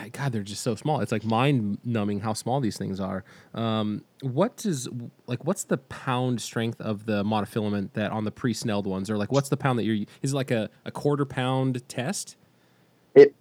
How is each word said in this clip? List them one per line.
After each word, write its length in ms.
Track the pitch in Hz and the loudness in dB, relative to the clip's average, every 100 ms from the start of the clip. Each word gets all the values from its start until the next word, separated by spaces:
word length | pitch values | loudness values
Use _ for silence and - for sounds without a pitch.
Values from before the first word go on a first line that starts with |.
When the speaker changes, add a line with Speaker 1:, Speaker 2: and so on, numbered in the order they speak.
| 101 | -12
Speaker 1:
God, 180 | - 139 | -6 -4
they're 120 | 110 | -2
just 200 | 98 101 | -6 -6
so 120 | 127 107 | -4 -4
small. 260 | 151 143 | -2 -2
It's, 100 | 104 | 0
like, 140 | 110 110 | -2 0
mind-numbing 960 | 113 139 135 104 101 120 117 104 104 | 2 4 2 0 -4 -4 -2 -2 -2
how 100 | 110 | -4
small 300 | 107 113 135 | -4 -2 0
these 160 | 113 - | -2 -4
things 240 | 104 95 | -6 -4
are. 240 | 95 95 - - - | -4 -6 -10 -20 -14
Um, 520 | 117 113 110 107 104 - _ | -6 -2 -2 -2 -4 -8 _
what 440 | 135 123 220 - 208 | -6 0 0 0 -4
is, 220 | 143 120 123 120 - - | -4 -4 -10 -12 -14 -8
like, 160 | 123 | -6
what's 220 | 143 196 - | -2 -4 -2
the 120 | 160 | -4
pound 640 | - - - 123 127 117 | -4 -10 -4 0 0 -2
strength 400 | - 117 113 113 | -4 -2 -2 -4
of 260 | 110 101 110 | -4 -4 -2
the 180 | 104 101 | 0 2
monofilament 640 | 110 98 117 104 101 98 | 0 0 -2 -2 -2 -4
that 200 | - 104 | -4 -2
on 100 | 110 | -2
the 80 | 107 | -4
pre-snelled 560 | - 127 107 120 101 98 | -2 -2 -2 0 -2 0
ones, 220 | 95 95 | -4 -2
or, 80 | 107 | -2
like, 160 | 101 | 2
what's 160 | 135 139 | 0 2
the 80 | 135 | 0
pound 200 | 139 123 | 0 0
that 40 | |
you're, 220 | 104 107 104 - | 0 0 -2 -6
is 100 | 135 | -4
it, 40 | 139 | -2
like, 160 | 131 | 0
a, 180 | 117 104 - - | -2 -2 -8 -12
a 60 | |
quarter 340 | - 147 143 135 | -2 0 0 0
pound 640 | - 127 131 131 123 - | -2 0 2 0 -2 -6
test? 480 | - 127 202 - - _ _ _ _ _ _ _ | -6 -4 -6 -8 -16 _ _ _ _ _ _ _
Speaker 2:
It 200 | 135 143 - | 10 10 10